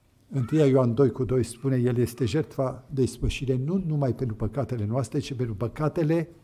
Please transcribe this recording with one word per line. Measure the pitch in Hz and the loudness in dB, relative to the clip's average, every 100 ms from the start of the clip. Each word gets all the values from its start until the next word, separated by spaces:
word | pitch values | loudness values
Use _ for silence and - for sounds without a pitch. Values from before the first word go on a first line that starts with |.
| _ _ _ | _ _ _
întâia | 135 117 156 143 | -4 0 4 6
Ioan | 131 120 | 6 4
doi | 113 131 | 4 2
cu | 131 | 2
doi | 120 131 | 0 0
spune, | 110 - 135 127 | -2 -4 -2 0
El | 123 120 | 2 2
este | 113 - 123 | 0 0 0
jertfa | 151 - - 131 - - | 0 -2 -2 -4 -6 -6
de | 131 | 0
ispășire | 120 - 123 - 127 131 | 0 0 -2 -2 0 0
nu | 139 190 170 | 0 -2 0
numai | 151 135 117 | 0 0 0
pentru | 127 107 | -4 -2
păcatele | 110 143 120 120 104 | -4 -2 -4 -2 -2
noastre, | 123 120 147 | -2 -2 -4
ci | - | -4
pentru | 127 120 98 | -4 -4 -4
păcatele, | 113 - 151 175 156 165 165 - | -6 -2 -2 0 2 2 -2 -8